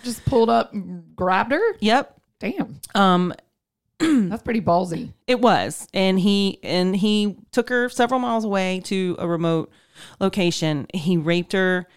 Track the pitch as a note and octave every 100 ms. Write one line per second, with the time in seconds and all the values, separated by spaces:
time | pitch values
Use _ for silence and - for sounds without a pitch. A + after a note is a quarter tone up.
0 | B3 A3 - B3+ A3+ A#3 A3+ G#3 F3+ F3+
1 | E3 - F#3 F#3+ G#3+ D4+ A4+ - G#3 B3
2 | - _ _ - G3+ F#4+ A3+ C#3 - G3
3 | F#3+ F3+ F3+ - - _ _ _ _ -
4 | D#4+ C#4 F#3 A3 - A3+ D#3+ E3+ F3+ E3
5 | - - - - A#3 D#3+ G2 - - E3+
6 | F#3+ F#3 G3 G3+ G3 - G2+ F3 F3+ G3
7 | G#3+ G#3 G#3 F#3 - - A#3 B3 B3 -
8 | A#3+ C4 B3 A3+ G#3+ G3 F#3 F#3 F#3 F#3+
9 | F#3 - F3 E3+ E3+ E3 - _ _ -
10 | - - F#3+ G3+ F3 - D#3+ D3 - F#3
11 | D#3 F3 D3+ F3 F3 G3 F#3 F3+ F3